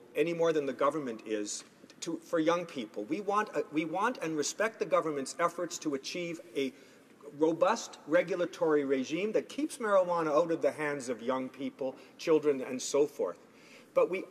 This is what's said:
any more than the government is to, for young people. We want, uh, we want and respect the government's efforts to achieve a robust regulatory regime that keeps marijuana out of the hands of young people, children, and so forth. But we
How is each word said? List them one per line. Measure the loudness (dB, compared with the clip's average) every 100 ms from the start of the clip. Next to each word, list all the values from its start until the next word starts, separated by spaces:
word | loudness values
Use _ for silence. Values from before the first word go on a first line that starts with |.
| -6 -2
any | 0
more | 2 2
than | 2 0
the |
government | 0 2 0 -4 -6 -4
is | -4 -4 -8 -12 -20 -20 -12
to, | -8 -8
for | -2 0
young | 2 2 -2
people. | -8 -8 -8 -6
We | -4
want, | 0 0 0 -2
uh, | -4
we | -2 -2
want | 0 -2 -2
and | -4 -2
respect | -2 0 -2 -2
the | 0
government's | 2 2 -2 -4 0
efforts | 0 0 -6 -4
to | -4 -4
achieve | -4 -6 -6 -8 -8 -4
a | -4 -4 -18 -20 -20 -20 -14 2
robust | 2 4 2 2 -4 -12 2
regulatory | 2 4 0 -2 0 2 4 4
regime | 0 0 -2 0
that | 0 -2
keeps | -4 -6 -2
marijuana | 2 4 4 2 4
out | 4 4
of | 2
the | 0
hands | 0 -2 -2 -4
of | -4
young | -2 -2 -4
people, | -6 -8 -6 -6 -8 -16 -6
children, | 2 4 4 0
and | -2 -6
so | 0 2 2
forth. | 0 -4 -4 -14 -20 -20 -20 -4 2
But | 2
we | 0 -2